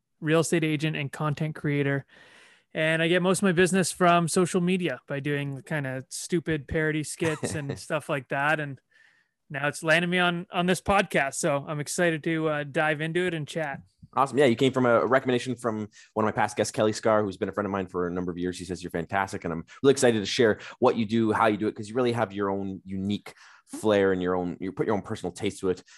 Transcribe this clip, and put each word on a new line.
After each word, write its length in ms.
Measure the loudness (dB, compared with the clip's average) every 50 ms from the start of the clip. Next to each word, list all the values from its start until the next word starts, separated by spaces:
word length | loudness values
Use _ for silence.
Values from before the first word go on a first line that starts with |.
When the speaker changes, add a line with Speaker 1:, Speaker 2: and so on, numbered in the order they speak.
| _ _ _ _
Speaker 1:
real 200 | 0 2 2 2
estate 240 | 4 2 0 0 2
agent 300 | 0 0 0 -2 -2 -2
and 160 | -4 -6 -6
content 440 | -6 -4 -4 -2 -2 -2 -4 -6 -6
creator. 500 | -4 -2 -2 0 0 0 0 0 -2 -4 _ -18 -20 -20 -20 -20 -20 -20 -20 _ _ _ _ -4
And 260 | -2 0 0 0 0
I 80 | 2 2
get 140 | 2 2
most 160 | 2 2 2 2
of 60 | 2
my 80 | 2
business 380 | 4 4 4 4 4 2 2 0
from 380 | 0 4 4 6 6 6 4 2
social 320 | 2 2 2 2 2 0
media 400 | 0 0 0 0 -2 -4 -6 -6 -8 -8
by 120 | -8 -6
doing 420 | -4 -2 -2 -2 -4 -6 -8 -10
kind 240 | -8 -6 -6 -4 -4
of 180 | -4 -6 -8 -10 -10
stupid 580 | -12 -12 -6 -4 -2 -2 -2 -2 -4 -4 -4 -4
parody 360 | -4 -2 0 0 -2 -2 -4
skits 500 | -6 -6 -4 -2 -2 -2 -2 -4 -4 -4
and 240 | -6 -6 -6 -8 -8
Speaker 2:
<laughs> 0 |
Speaker 1:
stuff 320 | -6 -4 -4 -4 -2 -4
like 180 | -6 -6 -4 -4
that. 320 | -4 0 2 2 0 0
And 180 | -2 -6 -10 -14 _ _ _ _ _ _ _ _ _ _ _ _ _ -12
now 160 | -6 -4 -4 -4
it's 140 | -4 -2
landed 260 | 2 2 4 4 4 2
me 100 | 2 2
on, 280 | 2 2 0 -2 -6 -6
on 140 | -4 0 2
this 160 | 2 2 2
podcast. 540 | 2 2 2 2 2 2 0 0 0 0 -2
So 280 | -2 0 0 0 0 -2 -4
I'm 100 | -6 -6
excited 460 | -6 -6 -2 0 2 2 2 0 -2
to, 240 | -2 -2 0 0 -2
uh, 160 | -2 -2 -6
dive 380 | -2 -2 0 0 2 0 -2
into 240 | -4 -2 -2 -2 -2
it 80 | -2 -2
and 120 | -4 -6
chat. 360 | -6 -6 -6 -6 -6 -8 -12 -16 _ _ _ -20 -4 0
Speaker 2:
Awesome. 220 | 0 0 2 4 4
Yeah, 80 | 4
you 100 | 4 6
came 160 | 4 2 2
from 140 | 4 4 4
a 180 | 6 6 4 4
recommendation 500 | 4 4 2 4 2 0 0 -2 -4 -6
from 320 | -4 -4 -4 -4 -4 -6 -8 -12 -18 -20 _ _
one 100 | 0 0
of 20 |
my 60 | 0
past 240 | 2 0 -2 0 0
guests, 140 | -2 -2 0
Kelly 240 | 0 0 0 0 0
Scar, 280 | 0 2 2 2 4
who's 140 | 2 -2 -4
been 140 | -6 -8 -6
a 20 |
friend 140 | -4 -4 -4
of 40 | -2
mine 160 | -2 -4 -4
for 200 | -4 -4 -4 -4
a 40 | -2
number 220 | -4 -4 -4 -4
of 60 | -4 -4
years. 200 | -4 -4 -4 -6
He 60 | -8
says 180 | -8 -8 -8
you're 80 | -8 -6
fantastic, 540 | -6 -6 -4 -2 -2 -2 -2 -2 -6 -6 -6
and 80 | -6
I'm 120 | -6 -6 -8 -12 -8 4
really 100 | 4 4
excited 280 | 6 6 4 4 4 2
to 60 | 0
share 320 | -2 2 4 4 4 4 2 -4 -12 -4 2
what 180 | 2 2 2
you 80 | 2 0
do, 280 | 0 0 2 2 2
how 140 | 2 4 2
you 120 | 2 2 2
do 100 | -2 -4
it, 80 | -4
'cause 100 | -6 -10 -6
you 60 | -2
really 180 | 0 0 0
have 200 | 0 0 -2 -2
your 180 | -2 -4 -4 -2
own 300 | -2 -4 -6 -6 -8 -10 -10
unique 500 | -8 -6 -4 -2 -2 -2 -4 -4 -12 -18 -20 -20 -20 -20 -20 _
flair 460 | _ -12 -2 2 2 4 4 4 4
and 100 | 2 2
your 140 | 0 0 0
own, 200 | -2 -2 -4 -6 -6
you 140 | -8 -8
put 140 | -6 -4 -2
your 100 | -2 -2
own 60 | -2
personal 300 | -2 -6 -8 -8 -6 -8
taste 280 | -6 -4 -6 -6 -4 -2
to 80 | -2 -2
it. 140 | -2 -2 -8 -16 -20